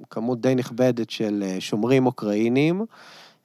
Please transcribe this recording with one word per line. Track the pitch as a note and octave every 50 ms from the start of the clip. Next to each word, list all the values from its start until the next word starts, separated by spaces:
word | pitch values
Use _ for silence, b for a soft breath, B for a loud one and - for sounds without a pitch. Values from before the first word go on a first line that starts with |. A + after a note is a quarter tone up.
| - -
כמות | - A2+ A2 A#2+ B2+ A#2
די | A2 B2+ C3
נכבדת | B2 A#2+ - B2 A2+ B2+ B2+ A#2+ A#2 A2+ -
של, | - - A2+ G#2+ G2+ G2+ G2
אה, | F#2+ F#2 F#2
שומרים | F2+ - - G#2+ G#2+ A#2+ C3+ C3 B2+
אוקראינים, | B2+ A#2+ - A2 G#2+ G#2 G#2 A2+ A#2 A#2+ C3 D3 D#3+ F3 F#3+ A3+ A3 B B B B B B B B B B